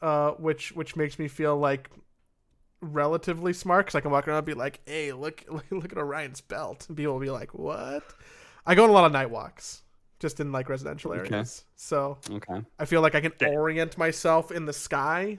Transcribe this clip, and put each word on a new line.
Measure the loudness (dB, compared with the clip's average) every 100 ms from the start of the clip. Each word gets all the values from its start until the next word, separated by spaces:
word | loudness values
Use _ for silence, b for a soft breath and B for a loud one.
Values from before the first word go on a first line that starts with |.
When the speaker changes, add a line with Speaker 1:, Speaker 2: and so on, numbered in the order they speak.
Speaker 1:
uh, | 0 2 0
which, | 0 -2 -2 -6
which | -8 -8 -4
makes | -4 -4
me | -8
feel, | -2 0 2
like, | 2 0 -6 -20 _ _ _ _ _ _ _ _
relatively | -4 0 2 0 -2 -2 -2
smart, | -2 2 4 4
'cause |
I | -2
can | 2
walk | 2 2
around | -2
and | -2
be |
like, | -4 -6 -8 -10
"Hey, | -6 -6
look, | -6 -10 -10 -12
<laughs> | -12 -8
look | -8 -6
at | -6
Orion's | -4 -6 -8 -12
belt." | -10 -8 -8 -10 -12
And | -4
people | -4
will | -2
be | -4
like, | -6 -10
"What?" | -8 -8 -6 -8 -10 -12 -20 b b b b 4
I |
go | 8
on | 10
a |
lot | 10 8
of |
night | 6 -2
walks, | -6 -10 -14 -18 -18 _ _ _ _
just | -6 -4
in, | -4
like, | -4 -4
residential | -6 -6 -8 -8
Speaker 2:
Okay. | -6 -4 -4
Speaker 1:
areas. | -6 -10 -20 -20
So | -4 -2 -2 -6 -10
Speaker 2:
Okay. | -10 -8 -10 -10 -10
Speaker 1:
I | 0
feel | 4
like | 6
I | 4
can | 0 0
Speaker 2:
Da- | 2
Speaker 1:
orient | 2 0 0 -2 0
myself | 0 2 4 4 2
in | -4 -6
the |
sky, | -6 -4 -2 0 0 -4